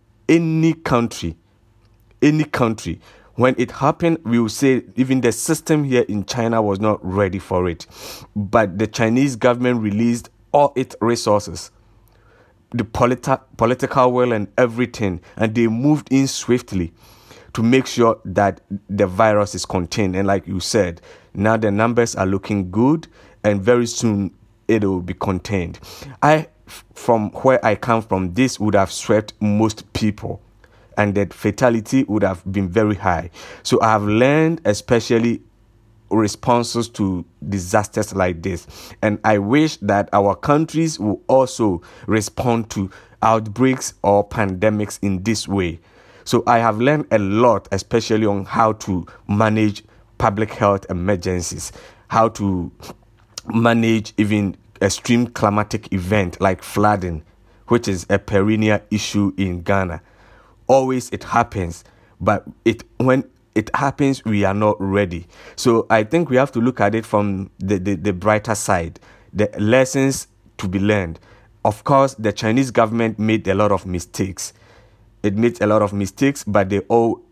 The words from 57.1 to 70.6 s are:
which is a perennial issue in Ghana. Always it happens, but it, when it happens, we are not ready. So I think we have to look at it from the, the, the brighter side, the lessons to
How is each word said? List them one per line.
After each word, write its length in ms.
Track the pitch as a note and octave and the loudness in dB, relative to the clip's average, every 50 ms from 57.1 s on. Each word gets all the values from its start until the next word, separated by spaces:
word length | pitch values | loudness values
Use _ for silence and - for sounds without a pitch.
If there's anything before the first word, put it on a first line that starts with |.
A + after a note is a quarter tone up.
| E2 D#2 - _ _ _ _ _ _ _ _ - | -8 -8 -12 _ _ _ _ _ _ _ _ 0
which 180 | A#2 A#2+ A#2 | 0 0 0
is 200 | G#2+ G2 F2 - - | 0 -4 -4 -2 -2
a 100 | G2 G2+ | -2 -2
perennial 640 | - - G#2 G2 G2 G#2+ A2 G#2+ G#2+ G#2+ G#2+ G2 - - | -2 0 0 0 2 2 0 2 2 2 0 0 -2 -4
issue 440 | G#2+ G#2 - - - G#2 G2+ F#2+ - | -4 -4 -4 -2 -2 -2 -2 -2 -2
in 240 | - G2 F#2 F2 F2 E2+ | -2 -4 -4 -4 -6 -2
Ghana. 380 | - G2 G2 F#2 F2+ E2 - _ _ _ _ _ - - - _ _ _ _ _ - | -2 0 0 0 -2 -6 -10 _ _ _ _ _ -20 -20 -20 _ _ _ _ _ 2
Always 420 | B2+ C3+ C3 C3 C3 B2+ - - | 2 2 4 2 -2 -4 -4 -8
it 120 | - G2 - | -10 -12 -8
happens, 640 | - - A#2 A#2 - - G#2 F2+ E2 E2 - - _ _ _ _ _ _ - | -2 0 0 0 0 -2 -6 -6 -6 -8 -14 -18 _ _ _ _ _ _ -4
but 240 | F2+ G#2+ G#2 - - - - _ - | -2 -2 -2 -2 -4 -10 -14 _ -2
it, 180 | A2+ A2 A2 - _ _ - | -2 -2 -2 -8 _ _ -2
when 240 | B2 C3 B2+ C#3 - - _ _ _ _ - | 2 2 2 2 0 -4 _ _ _ _ -4
it 160 | - A2+ - - | -4 -4 -2 -2
happens, 500 | - C#3+ C#3 - - D3 C#3 C3+ - - | -2 -2 -2 -2 0 0 0 0 -2 -2
we 200 | A2+ G#2+ G2+ G2 | -2 0 2 2
are 80 | F#2+ G2 | 0 0
not 240 | G#2 G#2+ G#2+ G2+ - | 2 2 2 0 0
ready. 460 | G2 G2 F#2+ G2+ G2+ F2+ F2 E2 F2 - - - - - - | -2 -2 0 0 0 0 -4 -10 -12 -14 -20 -20 -20 -20 -10
So 320 | - - B2+ A2+ A2+ G2+ - | -2 2 2 2 2 2 2
I 140 | A2+ A2 G#2+ | 2 2 2
think 260 | A2 D#3 E3+ E3+ B2+ | 2 0 0 0 2
we 80 | B2+ | 2
have 140 | B2+ C3+ C#3 - | 2 2 2 0
to 80 | A#2+ | 0
look 200 | A2+ B2+ B2 - | 0 0 0 2
at 140 | G#2+ G2+ G#2+ | 0 0 0
it 120 | A2+ A2 | -2 -4
from 440 | - - G#2 G#2 G2+ G2 F#2+ G2 - _ - | 0 0 0 0 0 -2 -4 -6 -10 _ -10
the, 200 | F#2+ F#2+ G#2 F#2 | -4 -2 -2 -2
the, 160 | F2+ G2+ G2 | 0 -2 -4
the 180 | D#2+ E2 G#2 F#2 | -2 -2 -4 -4
brighter 440 | F2 F2 G#2+ G#2+ G#2+ G#2 A#2+ G#2+ | -2 0 0 0 0 0 -2 -4
side, 420 | - - - G2+ F2 E2+ D#2+ - - _ - - - _ _ - | -4 0 -2 0 0 -2 -6 -10 -16 _ -20 -20 -20 _ _ -2
the 160 | F2+ G#2 G#2 - - | -2 -2 -2 -2 -2
lessons 680 | G#2 G#2 A#2+ C3 C3 B2+ - C#3 C3+ C3+ C3 - - _ _ _ _ - _ | 0 4 4 4 4 2 2 0 0 0 0 -2 -8 _ _ _ _ -20 _
to 100 | - | -8